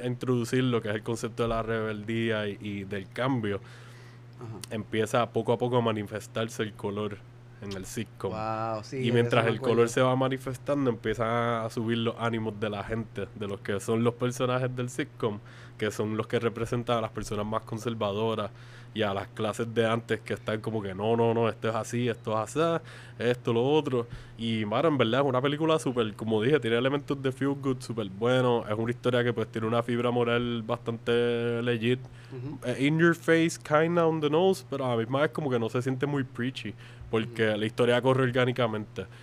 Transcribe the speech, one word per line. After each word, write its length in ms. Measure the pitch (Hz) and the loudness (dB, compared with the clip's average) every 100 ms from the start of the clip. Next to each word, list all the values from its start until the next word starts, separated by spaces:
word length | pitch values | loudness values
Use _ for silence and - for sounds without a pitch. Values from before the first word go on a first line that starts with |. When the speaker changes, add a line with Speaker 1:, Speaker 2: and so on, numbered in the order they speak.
Speaker 1:
a 40 | 123 | -6
introducir 560 | 123 123 123 117 127 | -4 0 0 2 2
lo 180 | 131 117 | 2 0
que 60 | 107 | 0
es 40 | |
el 80 | 110 | -4
concepto 420 | 113 113 117 117 | -4 -6 -6 -4
de 40 | 117 | -2
la 120 | 113 | -2
rebeldía 840 | 110 113 110 107 101 113 113 107 104 | -2 -2 -2 -6 -4 -2 0 0 -2
y, 100 | 98 | -6
y 240 | 104 101 | -8 -8
del 240 | 95 101 95 | -6 -8 -8
cambio, 520 | - 127 131 107 98 - - - - - - - - | -4 -2 0 -2 -4 -6 -18 -20 -20 -20 -20 -20 -16
Speaker 2:
Ajá. 360 | 113 110 - | -14 -12 -8
Speaker 1:
empieza 560 | 113 104 110 110 127 110 | -8 -4 -2 2 2 2
poco 220 | 117 110 | 0 0
a 60 | 113 | 0
poco 180 | 123 123 | 2 2
a 20 | |
manifestarse 840 | 117 107 101 107 - - 113 - | 2 0 -4 -8 -8 -6 -4 -4
el 100 | 110 | -6
color 440 | 107 104 101 104 101 - - - - | -4 -6 -4 -4 -6 -14 -20 -20 -14
en 100 | 101 | -10
el 140 | 95 95 | -10 -8
sitcom. 460 | - 107 - - | -8 -8 -6 -6
Speaker 2:
Wow, 500 | 110 110 110 113 110 | -4 -4 -2 -4 -4
sí, 140 | 110 139 | -6 -2
Speaker 1:
Y 80 | 127 | 2
Speaker 2:
de 60 | |
Speaker 1:
mientras 320 | 120 120 120 | 4 6 4
Speaker 2:
eso 60 | 113 | 4
me 40 | 113 | 2
Speaker 1:
el 40 | |
color 120 | 127 | 2
Speaker 2:
acuerdo. 180 | 113 117 | 4 4
Speaker 1:
se 80 | 123 | 6
va 140 | 127 127 | 4 4
manifestando, 760 | 131 131 131 123 - 143 135 | 2 0 -6 -6 -2 2 2
empiezan 720 | 110 - 110 113 117 117 117 | 0 -2 0 0 2 2 0
a 60 | 113 | -2
subir 280 | 123 113 117 | -2 0 0
los 160 | 113 113 | 0 0
ánimos 400 | 117 113 110 104 | -2 0 -2 -4
de 80 | 107 | -4
la 140 | 104 | -4
gente, 420 | 98 113 113 - 95 | -4 -4 -4 -8 -8
de 120 | - 101 | -6 -6
los 120 | 98 | -6
que 180 | - 101 | -4 -2
son 240 | - 113 | 0 2
los 100 | 120 | 2
personajes 600 | 117 123 123 127 127 127 | 2 -2 0 0 0 -2
del 160 | 123 123 | -2 -4
sitcom, 480 | - 139 - 117 104 - - - - | -4 -6 -4 -4 -4 -10 -18 -18 -4
que 120 | 107 | -4
son 260 | - 107 107 | -2 -2 -2
los 100 | 113 | -2
que 120 | 120 | 0
representan 580 | 113 107 113 123 117 120 | 0 -2 -2 -2 0 0
a 20 | |
las 100 | 110 | -2
personas 360 | 113 104 104 104 | -6 -6 -4 -2
más 160 | 110 | -4
conservadoras 880 | - 113 120 113 104 101 113 110 101 - - - - | -4 -6 -4 -2 -2 0 0 -2 -4 -10 -18 -18 -10
y 100 | 107 | -2
a 100 | 104 | 0
las 140 | 98 98 | 0 -6
clases 440 | - 110 104 117 | -4 -4 -2 0
de 120 | 113 113 | 2 2
antes 340 | 117 117 110 | 2 0 -2
que 140 | - | -2
están 260 | 104 - 110 | -6 -4 -4
como 200 | 110 110 | -2 -4
que, 140 | 98 | -4
"No, 220 | 92 107 117 | -2 2 4
no, 180 | 117 | 4
no, 140 | 113 113 | 4 2
esto 200 | 110 113 | 0 -2
es 60 | |
así, 340 | 113 107 120 123 | -2 -2 -2 -2
esto 240 | 117 117 110 | -2 -2 -2
es 120 | 107 143 | 0 0
así, 280 | 165 165 - - - - | 2 0 -4 -14 -16 -2
esto, 340 | 117 123 - | 0 0 2
lo 120 | 117 131 | 2 4
otro". 340 | 156 143 123 117 - - - | 4 4 0 -2 -10 -16 -6
Y, 260 | 117 113 107 | -2 0 2
mano, 200 | 113 160 | 2 4
en 100 | 143 | 4
verdad 240 | 113 123 | 4 4
es 40 | 139 | 2
una 140 | 127 | 2
película 380 | 139 147 160 156 | 0 2 2 2
súper, 320 | 147 120 110 | 2 0 -2
como 260 | 104 110 110 | -2 0 2
dije, 180 | 117 151 | 4 2
tiene 160 | 117 117 | 2 2
elementos 440 | 131 143 135 139 | 2 0 -2 -4
de 120 | 131 | -2
feel 220 | 127 139 | 0 -2
good 240 | 139 135 127 | 0 -2 -4
súper 280 | - 117 101 | -4 -6 -6
bueno. 560 | 95 120 127 123 117 107 | -2 2 4 4 2 0
Es 60 | 107 | -2
una 120 | 113 | -2
historia 320 | 120 123 123 | 0 0 2
que, 80 | 120 | 2
pues, 160 | 113 113 | 0 -4
tiene 160 | 113 110 | -2 0
una 160 | 117 | 0
fibra 300 | 120 120 120 | 2 0 2
moral 500 | 123 117 120 120 120 | 2 2 2 0 -4
bastante 960 | 110 120 - 117 120 117 120 117 120 117 | -4 -4 -4 -4 2 2 4 2 0 0
legit. 360 | 120 120 113 127 - - - | 0 0 2 0 -2 -16 -14
Speaker 2:
Ujú. 280 | 131 127 143 123 | -12 -10 -6 -4
Speaker 1:
Eh, 140 | 123 143 | 0 2
in 120 | 160 | 6
your 160 | 170 165 | 4 4
face, 420 | - 165 165 - - | 4 4 4 0 2
kinda 400 | 151 165 175 165 | 4 4 4 4
on 140 | 160 | 2
the 100 | 147 | 2
nose, 340 | 151 190 190 - | 4 4 2 -2
pero 140 | 135 131 | -4 0
a 40 | |
la 60 | 117 | 0
misma 260 | 113 135 | 0 2
vez 80 | 156 | 2
como 180 | 160 151 | 0 0
que 80 | 123 | 0
no 100 | 113 | 2
se 140 | 123 | 0
siente 240 | 127 131 143 | -2 0 0
muy 160 | 143 | 0
preachy, 500 | 131 - 120 131 104 - - - - | -2 -4 -4 -4 -10 -12 -16 -16 -2
porque 400 | 110 113 117 110 | 0 0 2 2
Speaker 2:
Ujú. 80 | 107 | 2
Speaker 1:
la 80 | 110 | 0
historia 340 | 117 120 123 | 2 4 6
corre 220 | 123 131 | 4 4
orgánicamente. 840 | 131 127 123 127 117 107 104 - 95 - | 4 4 2 2 0 0 -6 -10 -10 -12